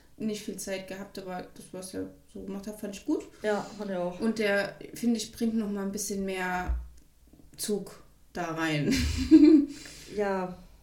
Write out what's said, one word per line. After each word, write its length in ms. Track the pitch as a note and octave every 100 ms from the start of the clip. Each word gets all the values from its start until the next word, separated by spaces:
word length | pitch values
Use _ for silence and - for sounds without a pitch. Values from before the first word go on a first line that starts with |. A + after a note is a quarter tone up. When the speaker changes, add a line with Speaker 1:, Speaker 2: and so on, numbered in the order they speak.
| - -
Speaker 1:
nicht 260 | G#3+ G#3 -
viel 100 | F#3+
Zeit 300 | - F#3+ F#3+
gehabt, 320 | F#3+ G3 -
aber 260 | F#3 F3+ - -
das, 100 | -
was 200 | F#3 F#3+
er 140 | F#3 F#3+ - -
so 60 | G3
gemacht 240 | F#3+ G3 G3+
hat, 120 | G#3
fand 160 | G#3 G3
ich 100 | -
gut. 200 | F4+ - -
Speaker 2:
Ja, 180 | G#3+ G3+ - -
fand 140 | G3+
ich 60 | F3+
auch. 200 | F3 F3+
Speaker 1:
Und 180 | A3+ G#3+
der, 360 | G#3 G3+ G3 - -
finde 240 | - A#3+ A3+
ich, 160 | -
bringt 220 | - A3+ A3+
noch 140 | G3+
mal 140 | G3+
ein 80 | G3
bisschen 320 | G3+ - G3
mehr 500 | F#3+ F#3+ F#3 F3+ F3+ - - - - _ - - - -
Zug 440 | - G3+ F3+ - - - -
da 140 | - E3+
rein. 420 | D#3+ D#4+ D4+ - B3+ - B3+ C4
<laughs> 380 | D4+ D4+ D#4 - - - - - G3+
Speaker 2:
Ja. 420 | G3+ F#3+ F3+ - - -